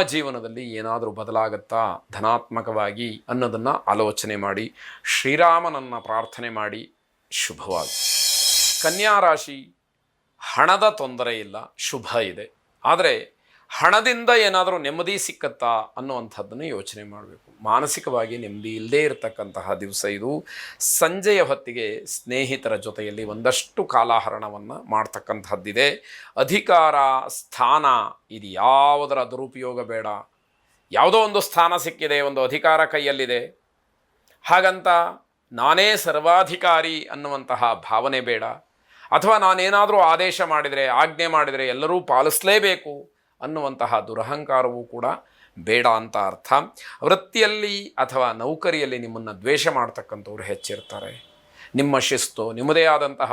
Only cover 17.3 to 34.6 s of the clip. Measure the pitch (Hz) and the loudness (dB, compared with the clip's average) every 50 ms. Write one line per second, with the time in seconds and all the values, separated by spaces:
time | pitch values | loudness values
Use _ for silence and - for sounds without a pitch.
17.3 | - - _ _ _ _ 107 110 110 127 147 151 - - - - 127 120 113 110 | -20 -20 _ _ _ _ 0 2 2 2 2 0 -4 -6 -4 -2 -2 -2 -2 -2
18.3 | 120 120 117 104 101 104 104 113 110 110 110 113 127 147 151 147 - - - 110 | -6 -10 -10 -12 -12 -10 -10 -10 -8 -8 -4 0 2 2 2 2 -2 -4 -8 -8
19.3 | - - 107 98 90 95 90 95 98 90 101 98 98 - - 98 101 101 104 123 | -8 -10 -12 -10 -10 -10 -6 -6 -6 -6 -6 -8 -8 -6 -4 -4 -4 -4 -6 -6
20.3 | 147 151 - - - - - - - - - - - - 165 160 175 196 190 208 | -6 -6 -8 -12 -16 -16 -16 -18 -10 -6 -4 -2 0 2 2 0 0 0 0 2
21.3 | 208 196 165 131 139 131 - - 117 120 113 107 104 - - - - - - 120 | 4 4 4 2 0 -4 -6 -10 -8 -6 -6 -6 -6 -10 -10 -12 -14 -12 -8 -6
22.3 | 123 131 135 127 135 131 - - 113 101 95 110 104 - 107 104 104 107 110 104 | -4 -2 -2 -2 -4 -6 -4 -4 -4 -4 -4 -8 -10 -10 -10 -10 -10 -10 -10 -10
23.3 | 104 110 117 127 131 - - - _ - - - - 123 113 233 117 113 113 110 | -10 -2 0 0 0 0 -4 -4 _ -4 -4 2 2 2 4 4 4 2 2 -2
24.3 | 107 107 107 107 104 104 101 110 135 - 254 - 107 107 107 107 - 104 - - | -6 -8 -10 -12 -12 -14 -14 -16 -16 -16 -8 -2 -2 -2 -2 -2 -6 -10 -8 -6
25.3 | 110 107 101 - 104 95 90 104 98 117 135 143 139 - - - - - - - | -8 -8 -6 -8 -8 -8 -8 -4 0 2 2 2 0 -2 -8 -18 -20 -20 -20 -8
26.3 | _ 113 - - 170 208 - - 185 170 160 156 151 143 139 135 131 131 - - | _ -2 0 0 0 0 2 4 6 6 6 6 4 4 4 4 2 0 -2 -6
27.3 | - - - _ - - 127 120 143 151 151 139 127 117 107 107 - - _ _ | -10 -14 -14 _ -2 0 2 4 4 4 4 4 4 4 2 -2 -8 -14 _ _
28.3 | 113 110 101 98 92 90 101 127 131 139 143 143 147 147 147 139 139 135 127 117 | -18 -16 -14 -10 -4 2 4 6 6 6 6 6 4 2 0 -2 -2 -2 -2 -4
29.3 | 123 127 135 131 131 131 127 127 123 123 117 107 113 113 110 107 104 101 - - | -6 -10 -10 -12 -12 -10 -10 -8 -8 -8 -8 -6 -8 -8 -6 -6 -8 -10 -12 -16
30.3 | _ _ _ _ _ _ _ _ _ _ _ _ - - 135 180 190 226 220 214 | _ _ _ _ _ _ _ _ _ _ _ _ 2 4 6 6 6 6 4 4
31.3 | 208 208 - - - 170 170 170 175 175 - 165 160 - 160 151 147 143 143 139 | 2 0 -2 2 4 4 4 4 4 0 -2 -6 -6 -6 -2 0 0 2 0 0
32.3 | 139 135 131 127 135 151 - 165 160 156 156 151 - 151 143 143 139 131 131 120 | 0 0 0 0 0 2 4 4 6 6 4 2 2 0 0 0 0 0 -2 -2
33.3 | 123 120 123 - - _ _ _ _ _ _ _ _ _ _ _ _ _ _ _ | -2 -4 -4 -6 -12 _ _ _ _ _ _ _ _ _ _ _ _ _ _ _
34.3 | _ _ _ - 165 185 | _ _ _ 2 4 4